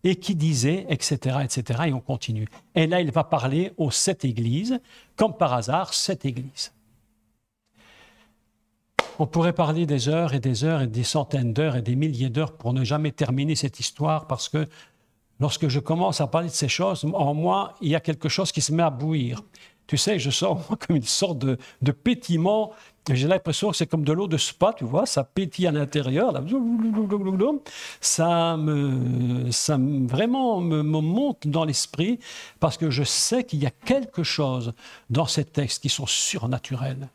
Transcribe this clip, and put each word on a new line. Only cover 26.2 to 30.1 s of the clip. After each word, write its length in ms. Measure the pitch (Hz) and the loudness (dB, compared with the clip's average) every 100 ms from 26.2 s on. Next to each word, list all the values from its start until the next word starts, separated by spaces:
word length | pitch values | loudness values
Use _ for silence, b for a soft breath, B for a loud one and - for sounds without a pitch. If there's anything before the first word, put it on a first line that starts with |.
| 240 | 2
là. 120 | 139 143 269 233 233 226 214 208 202 190 190 233 294 B B B B | 0 -2 0 0 0 2 0 0 0 0 2 2 0 B B B B
Ça 580 | - - 165 170 165 165 | -2 2 4 4 2 2
me, 960 | 156 151 143 131 123 123 123 123 123 | 2 2 2 0 0 0 0 0 0
ça 260 | 117 - 147 | -2 0 2
me, 300 | 131 143 | 2 2
vraiment 540 | 127 | 0